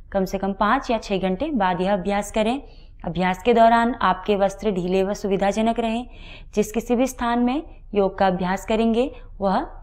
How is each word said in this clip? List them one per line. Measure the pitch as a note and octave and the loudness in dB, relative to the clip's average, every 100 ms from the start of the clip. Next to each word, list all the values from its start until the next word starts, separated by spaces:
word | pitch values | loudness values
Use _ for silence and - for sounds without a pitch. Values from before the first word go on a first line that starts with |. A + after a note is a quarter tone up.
| - | -4
कम | G3 | -2
से | F#3+ G3 | -2 -2
कम | G3 | -4
पाँच | G3 G#3+ C4+ - | 0 2 2 0
या | A3 | -4
छः | - F#3+ | -2 -2
घंटे | F#3+ F#3 D#4+ | 0 -2 -2
बाद | B3 F#3 F3 | 0 0 0
यह | F#3 | 0
अभ्यास | G3+ G3 G3+ G3+ | 0 0 -2 -2
करें। | A3 A3 C#4 - - - - | -2 0 -2 -8 -20 -20 -12
अभ्यास | - E3 F#3 F#3 | -6 -2 0 2
के | A#3+ | 4
दौरान | A#3 A3+ A#3 A#3 | 6 8 6 4
आपके | - F#3+ G3 - G3 | 2 0 2 0 2
वस्त्र | G3 G3 A3 | 2 0 -2
ढीले | F#3 F3+ F#3+ | -2 0 2
व | F#3+ | 0
सुविधाजनक | G3+ G3 F#3+ G3+ G#3+ A3 A3+ | -2 -2 0 2 2 0 0
रहें। | A3+ A3+ B3 - - - - | -2 -4 -6 -14 -18 -18 -4
जिस | G#3 G#3 | -2 0
किसी | A3+ A#3 A#3+ | -2 0 2
भी | C4 | 2
स्थान | - A#3+ A#3+ | 0 -2 2
में | A#3+ D4 - - - | 0 0 -6 -16 -14
योग | G3+ F#3+ F#3+ | -6 -6 0
का | F#3+ | 0
अभ्यास | F3+ F3+ G3 | 2 -2 -4
करेंगे | - A3 A3+ A3+ C4 - - - | -2 0 2 2 -2 -6 -16 -4
वह | G3 A3 - - | 0 0 -2 -10